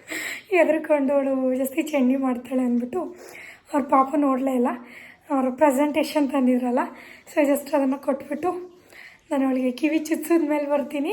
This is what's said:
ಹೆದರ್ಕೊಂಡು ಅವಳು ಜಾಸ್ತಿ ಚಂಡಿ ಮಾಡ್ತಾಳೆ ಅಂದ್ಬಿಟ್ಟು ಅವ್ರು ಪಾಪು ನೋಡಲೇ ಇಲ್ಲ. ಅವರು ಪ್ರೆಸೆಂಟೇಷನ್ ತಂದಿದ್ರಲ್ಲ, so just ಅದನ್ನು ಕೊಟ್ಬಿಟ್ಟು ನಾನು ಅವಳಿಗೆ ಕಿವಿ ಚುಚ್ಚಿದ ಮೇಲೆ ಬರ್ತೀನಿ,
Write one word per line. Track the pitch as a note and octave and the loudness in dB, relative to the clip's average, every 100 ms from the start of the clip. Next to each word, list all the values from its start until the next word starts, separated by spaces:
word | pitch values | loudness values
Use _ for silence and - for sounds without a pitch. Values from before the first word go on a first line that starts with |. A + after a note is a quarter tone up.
| - - - - - | -12 -10 -10 -12 0
ಹೆದರ್ಕೊಂಡು | F4+ D4 D#4 D#4 D4+ C4+ | 4 4 2 2 0 2
ಅವಳು | C#4+ C4+ C4 C4 B3+ | 2 2 0 0 0
ಜಾಸ್ತಿ | C4 D#4+ | -2 -2
ಚಂಡಿ | D4+ D4 B3+ C4+ | -2 2 2 2
ಮಾಡ್ತಾಳೆ | C4 A#3+ - B3+ | 0 -2 -4 -2
ಅಂದ್ಬಿಟ್ಟು | B3+ A#3+ B3 F#4 D#4 - - - - - - | 0 0 -2 -4 -6 -10 -20 -20 -20 -20 -4
ಅವ್ರು | D4 C#4 | -2 4
ಪಾಪು | C#4 C#4 D#4 | 4 4 2
ನೋಡಲೇ | C#4+ C4 C4+ | 2 2 0
ಇಲ್ಲ. | B3+ A#3+ A#3+ - - - - - | 0 0 -2 -10 -20 -20 -16 -4
ಅವರು | C#4 B3+ | 0 0
ಪ್ರೆಸೆಂಟೇಷನ್ | B3+ D4+ C4 D4 D4+ D4 D#4 C4+ | 2 4 4 2 0 0 0 0
ತಂದಿದ್ರಲ್ಲ, | C#4 B3+ B3 B3 B3 F4 - - - - | 2 2 2 0 -2 -2 -8 -20 -20 -6
so | E4 | 0
just | C#4+ C#4 - D4 | 2 2 0 0
ಅದನ್ನು | C4+ C4+ | 0 0
ಕೊಟ್ಬಿಟ್ಟು | - C4 - D4 F4 F4+ - - - - - - - | -2 -4 -6 -6 -4 -4 -10 -20 -20 -20 -20 -20 -6
ನಾನು | C#4+ C4+ | -2 0
ಅವಳಿಗೆ | C4 B3+ | 0 -2
ಕಿವಿ | B3 D4+ D#4 | 0 0 0
ಚುಚ್ಚಿದ | D#4 D#4+ - E4+ D4 | -2 -4 2 2 2
ಮೇಲೆ | D4+ C#4+ | -2 0
ಬರ್ತೀನಿ, | C#4+ B3+ D4 D4+ | -2 -2 -4 -4